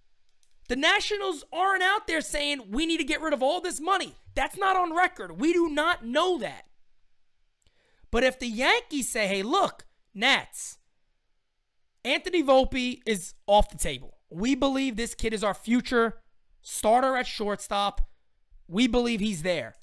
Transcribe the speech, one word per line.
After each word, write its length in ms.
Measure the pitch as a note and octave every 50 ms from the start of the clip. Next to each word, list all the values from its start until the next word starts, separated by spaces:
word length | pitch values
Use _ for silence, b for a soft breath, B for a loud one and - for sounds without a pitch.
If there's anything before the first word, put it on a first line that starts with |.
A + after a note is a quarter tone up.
| - _ _ _ _ _ _ _ _ _ - - - -
The 80 | B3
Nationals 680 | C4 D4 E4+ G4 G#4 F#4+ - G#4+ G4+ G4+ F#4+ E4 C#4+ - -
aren't 320 | - E4 F#4 G4 F#4+ F#4
out 240 | F4+ F#4+ G4+ A4 -
there 140 | - E4+ D#4
saying, 500 | - - - D4 D4 D4 C#4+ C4+ A3+ F#3+
"We 140 | G3+ C4+ E4
need 140 | E4 E4 D#4+
to 60 | D4+
get 180 | C4 D#4 C#4+
rid 100 | D#4 D#4+
of 100 | D4 A#3
all 200 | C4 C#4 E4+ F4+
this 180 | D#4+ F4+ - -
money." 360 | D4+ F4+ G4 F4+ D4 A3+ - - - - -
That's 240 | - - - - F#4
not 180 | G4+ F#4+ F#4+
on 180 | F#4+ F4+ E4+ D#4+
record. 460 | E4+ F#4 F4 - - G3+ F3 D#3+ F3
We 140 | C4 E4 F4
do 160 | F4 E4+ D#4+
not 340 | D4 D4 D4+ E4+ F4 E4+ A#3
know 320 | A#3 B3 D4+ F4 F#4 F4+ C#4
that. 280 | G3+ D#3 C3 G2 - - _ - - _ - _ _ _ _ _ _ _ _ _ _ _ _ _ _ _ _ _ _ _ _ _ - -
But 120 | - A#3
if 160 | B3+ B3+ B3 -
the 80 | B3+
Yankees 600 | A#3+ A3 A3 C4 D#4+ G#4+ A#4+ - - D#4 C#4 A#3 -
say, 180 | - A3+ G#3
"Hey, 160 | F#3+ G3+ G3
look, 440 | G3 A#3 D#4+ G4 - - - - - - _ _ _ _ -
Nats, 640 | G3 A3+ C4+ C4 F3+ B2+ - - - - - - - _ _ _ _ _ _ _ _ _ _ _ _ _ _ _ _ _ _ _ _ _ _ _ _ -
Anthony 380 | B3 C#4+ E4+ - F#4 F4 F4
Volpe 580 | C#4 C4+ C4 C4 C4 C4 C4+ C4+ B3 B3 B3 - -
is 280 | - A3 F3+ - - - - _
off 240 | - G3+ G#3 G#3 -
the 80 | - D3+
table. 400 | - E3 C#3 B2 - - - - _ -
We 240 | D#3 E3 G#3 B3+ C#4
believe 420 | C4 C#4+ C#4 C4 C4+ C4+ C4 A3
this 180 | G3 A#3 A3 -
kid 180 | - - A3+
is 100 | A3 G3+
our 120 | A3 G#3 F#3
future 680 | - - A3 A#3+ B3 - - C4 A#3 A3+ A3 - - - _ _ _ _ _ _ _
starter 560 | - - - - - G#3+ A3+ B3+ C4+ C4 C4
at 100 | B3 B3
shortstop. 840 | - - - G#3+ G#3 G3+ F#3+ - - G#3+ G3+ G3+ G3+ - - - - - _ _ _ _ _ _ _ - - -
We 200 | - E3 G#3 B3+
believe 340 | B3 A3 B3 A#3+ A#3+ A#3 G3+
he's 220 | G3+ A3 G3 D#3
there. 340 | D#3 F#3 F3 D3+ A2+ A2+ - -